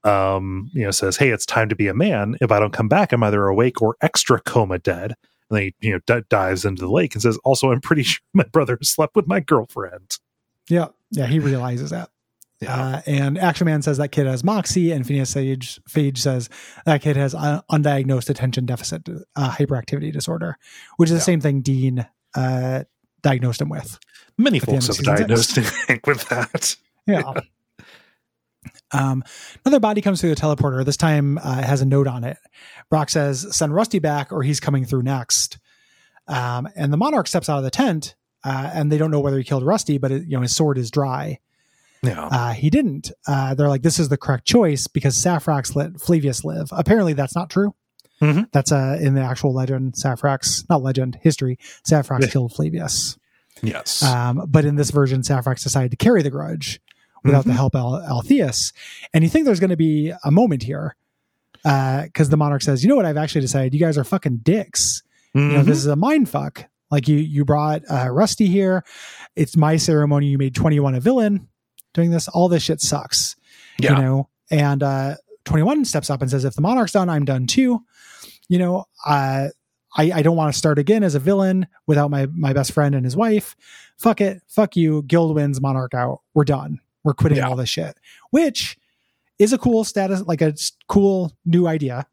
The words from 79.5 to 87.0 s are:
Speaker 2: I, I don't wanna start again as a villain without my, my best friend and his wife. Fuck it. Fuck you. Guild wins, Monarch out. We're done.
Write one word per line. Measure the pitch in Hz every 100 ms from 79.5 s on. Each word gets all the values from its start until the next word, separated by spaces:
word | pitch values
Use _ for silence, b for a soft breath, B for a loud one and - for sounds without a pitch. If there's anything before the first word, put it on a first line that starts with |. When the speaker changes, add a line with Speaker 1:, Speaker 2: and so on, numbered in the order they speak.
| - _ _ _ -
Speaker 2:
I, | 156
I | 175
don't | 151 170
wanna | 156
start | - 160 147
again | 143 220
as | 190
a | 143
villain | 143 196 190 185 180 b -
without | 147 147
my, | 143 139
my | 165 143
best | 135 135
friend | - 143 139
and |
his | 127 143
wife. | 226 214 - - B B B B
Fuck | 233 214
it. | 196 190 _
Fuck | - 208 180
you. | 160 151
Guild | 139 165 160
wins, | 151 143 131
Monarch | 135 131 127
out. | 127 123 135 _
We're | 156
done. | 147 139 147 147 _ _